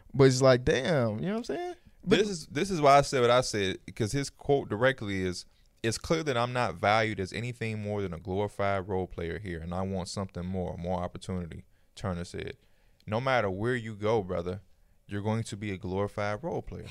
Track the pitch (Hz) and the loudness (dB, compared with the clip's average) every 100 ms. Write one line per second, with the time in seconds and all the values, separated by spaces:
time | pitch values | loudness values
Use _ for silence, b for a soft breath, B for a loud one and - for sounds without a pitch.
0 | b - 135 127 131 127 131 185 262 147 | b 6 8 8 6 6 4 0 2 2
1 | 117 107 170 220 247 403 359 349 - - | 2 -2 -4 -4 -4 -6 -6 -10 -18 -12
2 | - 185 208 180 - 143 190 180 147 143 | 4 4 4 -4 -6 -4 -2 4 8 8
3 | 139 135 120 123 123 107 95 - - - | 6 4 6 6 4 0 0 -2 -8 -4
4 | 110 139 139 - - 139 101 104 127 127 | -2 -2 -6 -6 0 0 0 2 2 2
5 | 104 98 92 87 - _ _ _ 117 - | -2 -2 -2 -4 -10 _ _ _ -4 -2
6 | - 165 151 120 120 123 113 - 101 110 | -2 -2 0 0 0 0 -2 0 2 4
7 | 110 98 92 90 120 117 113 107 104 104 | 2 -2 -6 -6 -8 -6 -6 -6 -4 -4
8 | 98 80 87 95 104 - 101 98 95 95 | -4 -6 -4 -2 -2 -2 0 0 -2 -4
9 | 87 - 85 82 101 82 82 90 95 95 | -4 -6 -6 -6 -8 -8 -6 -4 -4 -4
10 | 87 - 95 - 90 95 87 90 85 90 | -6 -6 -8 -6 -6 -4 -6 -6 -4 -4
11 | 90 - - 92 85 80 - _ _ - | -4 -8 -8 -8 -8 -12 -18 _ _ -8
12 | 98 87 87 92 - - _ _ _ _ | -6 -4 -6 -8 -10 -12 _ _ _ _
13 | - 110 131 127 104 95 113 127 113 104 | -6 -2 2 2 2 0 -2 -2 -6 -2
14 | 104 113 92 90 87 98 - _ _ _ | 0 2 0 -4 -4 -8 -12 _ _ _
15 | - 101 104 110 113 101 104 92 92 92 | -10 -6 -2 -2 -4 -8 -8 -6 -4 -2
16 | 101 - 104 104 170 180 - 87 - | -2 -4 -4 -4 -6 -8 -10 -12 -14